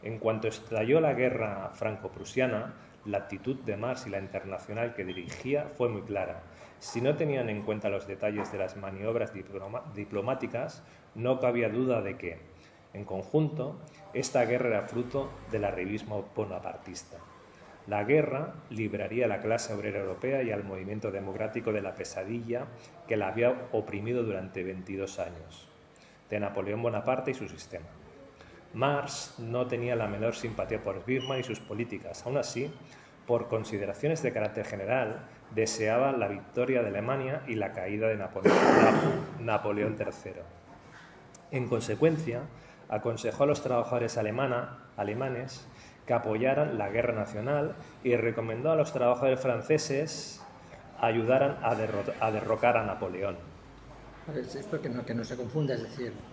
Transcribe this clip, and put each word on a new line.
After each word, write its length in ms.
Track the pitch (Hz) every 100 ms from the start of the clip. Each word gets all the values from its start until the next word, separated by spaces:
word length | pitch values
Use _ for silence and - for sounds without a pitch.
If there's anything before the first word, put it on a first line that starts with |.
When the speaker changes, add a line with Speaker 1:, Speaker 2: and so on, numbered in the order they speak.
Speaker 1:
En 140 | 107 113
cuanto 280 | 113 110 110
estalló 540 | - - 113 110 151
la 140 | 156
guerra 560 | 120 127 117 110 98 95
franco-prusiana, 1000 | - 110 104 95 - 98 - 127 107 117 - - - 107
la 120 | 101
actitud 380 | - 98 - 131
de 160 | 110 101
Marx 300 | 117 127 113
y 40 |
la 80 | 98
Internacional 760 | 95 98 98 92 - 107 120
que 100 | 117
dirigía 640 | 92 92 85 - 131 143 151 -
fue 120 | 120
muy 140 | 104
clara. 400 | 90 98 90 82 - - - -
Si 220 | - 120
no 160 | 127 151
tenían 320 | 160 135 117
en 140 | 104
cuenta 260 | 107 107 104
los 180 | 98 101
detalles 460 | 98 104 104 98
de 60 | 101
las 180 | - 101
maniobras 560 | 98 95 107 117 101
diploma-, 500 | 98 92 101 95 120 -
diplomáticas, 920 | 104 104 104 110 127 117 117 160 - - - - 110
no 240 | 120 127
cabía 280 | 127 120 113
duda 320 | 110 127 117
de 140 | 98 90
que, 220 | 87 82 - - - - - 101
en 80 |
conjunto, 760 | 95 95 92 151 151 151 131 - - - -
esta 320 | 123 123 135 117
guerra 220 | 123 123
era 200 | 107 98
fruto 420 | 117 123 139 135 - -
del 160 | 110 101
arribismo 640 | 92 95 104 107 104 98
bonapartista. 840 | - 101 90 87 - - 92 - - - - - - - - -
La 160 | 104
guerra 500 | 104 151 147 131 165 - -
libraría 560 | 110 107 101 98 110 120
a 20 |
la 140 | 98
clase 320 | 110 113 -
obrera 260 | 104 104 101
europea 420 | 95 90 127 135
y 80 | 123
al 140 | 104
movimiento 460 | 101 95 95 107 104
democrático 640 | 98 98 98 107 120 113
de 100 | 107
la 120 | 98
pesadilla 680 | - 90 - 95 117 113 120 139 - - - -
que 120 | 110
la 100 | 95
había 400 | 98 120 127 -
oprimido 500 | 113 - 101 107 123
durante 420 | 113 98 92 95
veintidós 540 | 92 95 92 95 98 -
años, 500 | 87 85 80 - - - - - - - -
de 100 | 104
Napoleón 400 | 101 101 98 107
Bonaparte 520 | 117 110 123 131 -
y 20 |
su 120 | 127 98
sistema. 380 | 85 - 90 82 - - - - - - - -
Marx 600 | 113 135 143 - - - -
no 260 | 117 123 123
tenía 280 | 120 120
la 120 | 117 107
menor 280 | 101 113
simpatía 480 | 113 117 110 95 110
por 220 | - 95
Bismarck 360 | 107 131 131 131
y 40 |
sus 160 | 120 107
políticas. 640 | - 107 117 98 - -
Aún 140 | 120 135
así, 340 | - 117 147 - - - - - -
por 220 | 117 -
consideraciones 760 | 113 104 104 98 95 147 160
de 100 | 127
carácter 320 | 110 107 110
general, 560 | 101 101 98 127 113 110 - - -
deseaba 580 | 110 110 - 107 117 135
la 160 | 131 101
victoria 520 | 98 90 - 127 127
de 80 | 110
Alemania 540 | 98 113 135 131 151 139
y 100 | 110
la 160 | 98
caída 360 | 98 92 104 110
de 80 | 107
Napole-, 320 | 95 98 98
Napo-, 920 | - - - 110 - - - - -
Napoleón 540 | 113 107 107 104 104 107
tercero. 460 | 101 - 98 90 87 - - - - - - - - - -
En 180 | 135 120
consecuencia, 720 | 120 - 104 156 156 123 120 151 - - - -
aconsejó 560 | 107 117 110 117 -
a 20 | 143
los 160 | 143
trabajadores 540 | 127 123 110 123 113 117
alemana-, 600 | 107 113 135 120 - - - -
alemanes 680 | 101 110 135 120 135 - - - - - -
que 80 |
apoyaran 640 | 120 110 110 127 139 151 117
la 100 | 101
guerra 240 | 107 120
nacional 600 | 113 101 104 120 147 151 - - -
y 100 | 131
recomendó 560 | 120 113 113 113 113 147
a 60 | 156
los 160 | 147
trabajadores 480 | 127 120 123 135 131
franceses 1000 | 131 117 113 156 - 135 156 - - - - - - - - -
ayudaran 580 | 117 117 113 131 143 143
a 100 | 117
derro-, 400 | 110 110 101 98 -
a 100 | 110
derrocar 460 | 107 101 110 120 117
a 80 |
Napoleón. 520 | 107 92 95 90 98 90 - - - - - - - - -
Speaker 2:
A 40 |
ver, 120 | 131
esto 360 | 123 139 139 156
que 80 | 151
no, 160 | 120
que 100 | 117
no 100 | 120
se 120 | - 127
confunda, 380 | 120 147 143
es 80 | 120
decir 300 | 110 - 120 101 -